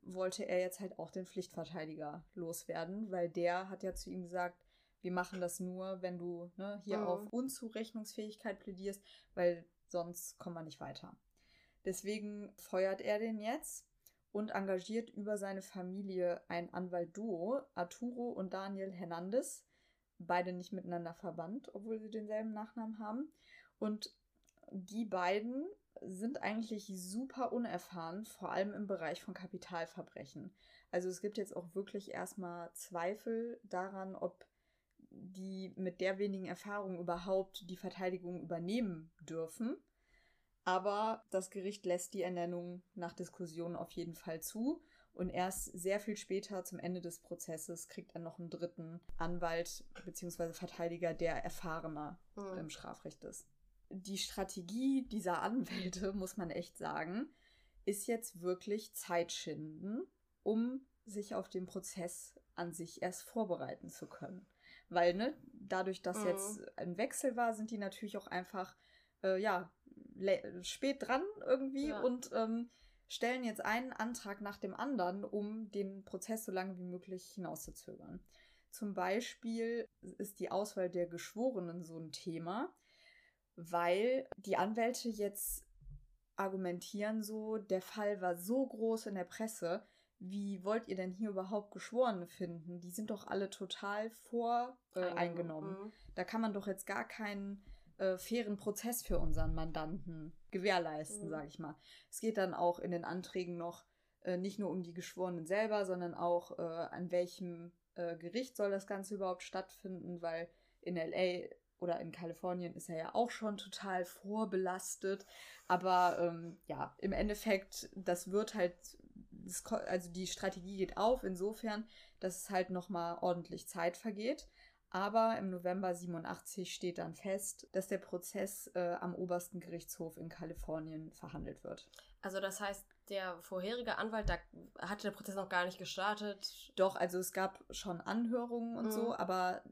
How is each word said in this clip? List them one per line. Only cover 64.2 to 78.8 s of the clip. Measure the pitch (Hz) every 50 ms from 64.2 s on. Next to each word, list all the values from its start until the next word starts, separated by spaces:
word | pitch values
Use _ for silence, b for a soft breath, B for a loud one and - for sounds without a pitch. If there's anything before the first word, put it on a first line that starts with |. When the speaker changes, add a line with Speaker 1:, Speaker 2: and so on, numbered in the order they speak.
| - - 190 185 - B B B B B B B B -
Speaker 1:
Weil, | 170 175 170 175 175
ne, | 190 226 269 311 - - - -
dadurch, | - - 190 190 185 185 190 190 - -
dass | 180 180 214
Speaker 2:
Mhm. | 208
Speaker 1:
jetzt | 180 196 196 196 202 214 - - - -
ein | - - 175 175
Wechsel | 185 247 285 - - - 262 240
war, | 233 240 226 226
sind | 214 220 220
die | 226 208
natürlich | 202 196 196 - 226 202 -
auch | 202 -
einfach, | - 175 180 185 - - 190 190 - b b b b b b b b b _ -
äh, | 190 190 185
ja, | 208 220 190 175 185 165 - _ _ - - - - - -
le-, | - 190 196 190 - - - - 180 180
spät | - - - - 277 277 277 -
dran | - 247 277 349 403 427 427 -
irgendwie | - 254 262 269 269 269 269 285
Speaker 2:
Ja. | 302 - -
Speaker 1:
und, | - 254 247 247 240 - -
ähm, | 226 226 220 226 233 240 240 B B B B B B B -
stellen | - - 233 233 254 254 247
jetzt | 233 214 - -
einen | - 214 233 254 262
Antrag | - - 220 233 240 - - 208 202 -
nach | 208 202 202
dem | - - 190 185
anderen, | - 233 277 277 220 180 180 185 202 202
um | - - 208 208 208 220 220 226 202
den | - 202 196 190 196 196 196
Prozess | - - 185 - - 226 220 -
so | -
lange | 185 185 185 196 190
wie | 180 180
möglich | 180 180 180 185 190 185 185 - -
hinauszuzögern. | - 202 180 160 160 - - - - - - - - - - - 175 190 b b b b b b b b b _
Zum | - -